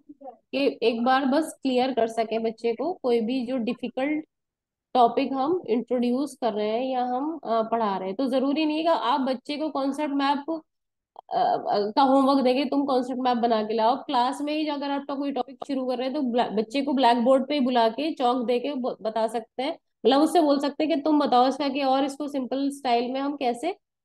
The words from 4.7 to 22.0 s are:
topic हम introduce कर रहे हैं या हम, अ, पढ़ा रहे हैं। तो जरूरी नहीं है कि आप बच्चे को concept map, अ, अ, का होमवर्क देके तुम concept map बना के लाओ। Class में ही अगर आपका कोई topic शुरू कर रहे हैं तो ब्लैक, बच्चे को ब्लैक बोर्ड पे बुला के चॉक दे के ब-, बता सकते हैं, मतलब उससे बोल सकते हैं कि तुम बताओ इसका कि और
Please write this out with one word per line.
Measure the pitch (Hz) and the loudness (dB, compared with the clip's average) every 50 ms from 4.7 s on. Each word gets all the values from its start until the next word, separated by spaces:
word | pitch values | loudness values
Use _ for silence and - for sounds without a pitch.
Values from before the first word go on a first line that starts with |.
| _ _ _ _ - | _ _ _ _ 4
topic | 254 233 233 240 254 277 - 269 | 4 4 4 4 0 -2 -2 -2
हम | 269 262 302 359 359 - - | -2 0 0 0 -2 0 0
introduce | 220 247 - - 247 247 240 240 247 262 294 285 - - | 0 0 0 -2 -2 0 0 0 0 0 -2 -4 -6 -4
कर | 254 226 208 | -4 -2 -2
रहे | 214 208 214 | -2 -2 -2
हैं | 220 240 262 | -2 -2 -2
या | 262 262 247 247 | -2 -2 -2 -2
हम, | 247 247 254 285 311 330 294 | -2 -2 -4 -4 -4 -6 -6
अ, | - 214 226 226 | -4 -2 0 0
पढ़ा | 220 220 233 233 226 202 196 185 | 0 0 0 0 0 0 -2 -2
रहे | 190 190 | -4 -6
हैं। | 196 - | -4 -2
तो | 277 247 | -2 0
जरूरी | 254 262 254 277 285 311 311 | 0 0 0 2 0 0 0
नहीं | 302 302 311 | 0 0 0
है | 320 | 2
कि | 339 | 2
आप | 330 226 - 233 277 285 | 2 2 2 0 0 0
बच्चे | 262 269 254 - - - 294 269 | 0 -2 -2 -4 -6 -8 -6 -4
को | 311 311 | -4 -4
concept | 285 277 269 277 269 285 302 285 277 | -4 -2 -2 -2 -2 -2 -4 -2 -2
map, | 277 277 277 294 277 277 - 330 320 - _ _ _ _ _ _ _ _ _ _ - - - | 0 0 0 0 0 -2 -4 -6 -8 -8 _ _ _ _ _ _ _ _ _ _ -20 -14 -6
अ, | - - | -2 0
अ, | - - - - - - 160 208 202 214 | 2 2 0 0 -2 -2 -2 0 -2 0
का | 214 285 | 2 2
होमवर्क | 269 262 269 277 262 262 277 269 240 | 4 6 6 4 4 4 4 4 2
देके | 254 254 277 294 | 2 2 2 0
तुम | - 285 285 285 | 0 -2 -2 0
concept | 277 262 254 247 254 233 254 | 0 0 0 0 -2 -4 -2
map | 254 247 247 233 | 0 0 0 2
बना | 233 233 226 214 214 | 2 0 0 0 0
के | 214 233 | -2 0
लाओ। | 226 220 226 269 | 2 2 2 2
Class | 262 - - 285 240 240 262 277 285 | 0 -2 -2 0 0 0 0 -2 -4
में | 285 294 302 311 | -4 -4 -2 -2
ही | 311 302 | -2 -4
अगर | 285 277 285 277 | -4 -4 -4 -4
आपका | 277 285 285 - 285 | -4 -4 -6 -6 -6
कोई | 269 285 285 | -4 -4 -4
topic | 277 254 247 277 262 - - - | -4 -4 -6 -6 -8 -14 -8 -6
शुरू | 277 269 254 | -4 -4 -2
कर | 247 254 240 | -2 -2 -2
रहे | 254 262 | -4 -4
हैं | 254 | -2
तो | 302 | -2
ब्लैक, | 277 240 226 247 220 - | -2 0 0 0 0 0
बच्चे | 196 214 220 - - 285 | 0 -2 -2 -2 -2 -2
को | 277 285 269 | -2 0 0
ब्लैक | 269 254 233 254 247 | 4 4 4 4 4
बोर्ड | 226 262 262 269 - - | 4 4 4 4 2 0
पे | 294 294 | 0 0
बुला | 247 262 254 233 226 226 | 0 2 2 4 2 2
के | 226 - 294 330 311 | 2 -2 -4 -4 -2
चॉक | - 254 240 247 262 233 | 0 0 0 0 0 0
दे | 214 247 240 | -2 -2 -2
के | 240 277 294 | -2 -4 -6
ब-, | 262 240 240 - - | -4 -4 -6 -6 -6
बता | 190 220 214 226 220 226 | -6 -6 -2 -2 -2 -2
सकते | 226 240 226 - _ - 262 | -2 -6 -8 -8 _ -6 -6
हैं, | 302 330 - _ _ _ _ - | -6 -6 -8 _ _ _ _ 2
मतलब | 220 262 285 | 4 6 6
उससे | 311 311 - 359 | 4 6 6 4
बोल | 302 285 285 277 | 4 4 4 2
सकते | 294 277 277 - 311 | 0 -2 -2 -2 0
हैं | 294 330 | 0 0
कि | 285 | 0
तुम | - 311 302 294 | 2 2 2 4
बताओ | 285 233 247 240 254 269 | 4 4 4 4 4 4
इसका | 269 285 294 277 | 2 0 -2 -2
कि | 254 294 277 | -2 0 0
और | 262 262 269 | 2 2 2